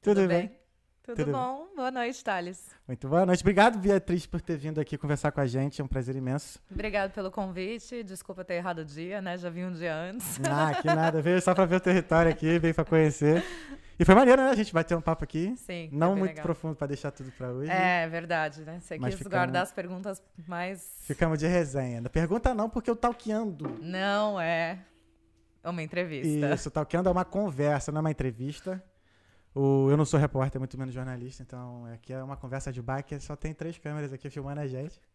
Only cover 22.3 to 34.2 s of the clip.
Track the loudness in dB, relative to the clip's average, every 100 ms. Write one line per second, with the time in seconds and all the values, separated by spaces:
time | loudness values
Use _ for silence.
22.3 | 0 0 0 -2 -4 -4 -2 -2 -2 -4
23.3 | -4 -4 -6 -10 -10 -8 -2 0 0 0
24.3 | -2 -2 -2 -2 -6 -14 _ _ _ _
25.3 | _ _ _ -8 -6 -4 -4 -4 -2 0
26.3 | 0 2 0 -2 -4 -2 0 2 2 0
27.3 | -2 -2 0 2 2 -2 -2 -2 -2 -4
28.3 | -4 -10 -8 -10 -10 -12 _ _ _ _
29.3 | _ _ 0 4 6 6 4 4 4 4
30.3 | 2 -2 -4 -8 -8 -10 -8 -8 -10 -12
31.3 | -14 -16 -14 -14 -14 -14 -16 -12 -12 -10
32.3 | -12 -8 -8 -8 -8 -6 -6 -6 -10 -10
33.3 | -10 -10 -8 -10 -10 -8 -8 -8 -10